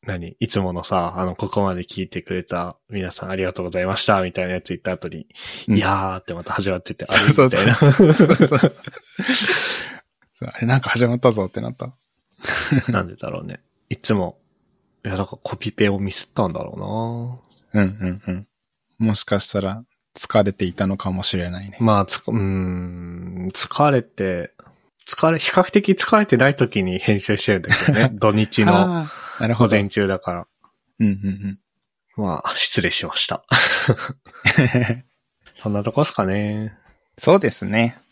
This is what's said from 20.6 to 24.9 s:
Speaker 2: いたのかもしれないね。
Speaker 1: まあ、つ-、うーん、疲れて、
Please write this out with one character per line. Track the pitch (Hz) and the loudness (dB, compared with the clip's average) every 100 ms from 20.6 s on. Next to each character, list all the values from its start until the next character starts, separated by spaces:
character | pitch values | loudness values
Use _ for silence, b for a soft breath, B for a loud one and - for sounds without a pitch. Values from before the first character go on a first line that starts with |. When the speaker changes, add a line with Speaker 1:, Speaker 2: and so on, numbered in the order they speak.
Speaker 2:
い | 92 | -4
た | 87 95 | -2 -2
の | 98 | -2
か | 98 | -4
も | 92 | -4
し | 98 95 | -2 -4
れ | 87 | -4
な | 90 | -8
い | 98 | -12
ね。 | - | 0
Speaker 1:
ま | 113 104 | 4 4
あ、 | 95 | 2
つ-、 | - - | -2 -2
う | |
ー | 113 | -2
ん、 | 98 95 92 90 90 87 87 - 180 180 185 | 0 0 -2 -4 -6 -10 -12 -12 -12 -8 -6
疲 | - - - 147 | -4 -6 2 2
れ | 135 | 2
て、 | - - 95 90 - _ - _ _ | -2 -6 -4 -4 -8 _ -20 _ _